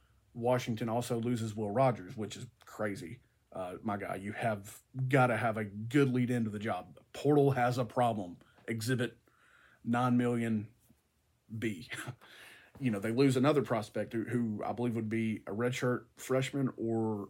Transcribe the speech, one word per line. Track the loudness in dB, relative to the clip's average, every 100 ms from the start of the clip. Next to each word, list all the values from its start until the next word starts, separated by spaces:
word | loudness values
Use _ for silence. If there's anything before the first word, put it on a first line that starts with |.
| _ _ _
Washington | -4 0 2 0 -4 -2
also | -2 -2 -2
loses | 0 -2 -2 -4
Will | -2
Rogers, | 2 2 2 -6 -8
which | -8 -8
is | -14 _ -20
crazy. | -6 -6 -4 -10 -14 _ _ _
Uh, | -10 -10 -8
my | -6 -6
guy, | -4 -6
you | -6
have | -4 -2 -4 -8 -18 _ -6 2
gotta | 4 4 4
have | 0 -2
a | -4
good | -6 0 4 4
lead | 4 2
into | 2 0
the | -2
job. | -4 -6 -8 -18 -18
Portal | -2 4 6 6
has | 4 2 2
a |
problem. | -2 2 2 2 -6 -12 -20 _ -8
Exhibit | -6 -2 0 -2 -6 _ _ _ _ _ _
nine | -2 2 4 4
million | 4 2 0 0 -2 -12 _ _ _ _ _ _ _ -6
B. | -4 -6 -10
<laughs> | -12 -10 -12 -18 -20 -20 -20 -20 -6
You | -2
know, | 0
they | 0
lose | 4 4 6
another | 4 4
prospect | 2 -2 -2 -6 -4
who, | -4
who | -2 -2 -2 -2
I | -4
believe | -2 -2 -2
would | -2
be | -2 -2 -4 -6
a |
redshirt | -4 -2 0 0 -2 -4 -16
freshman | -2 0 0 -2 -2 -2
or | -2 0 0 -2 -6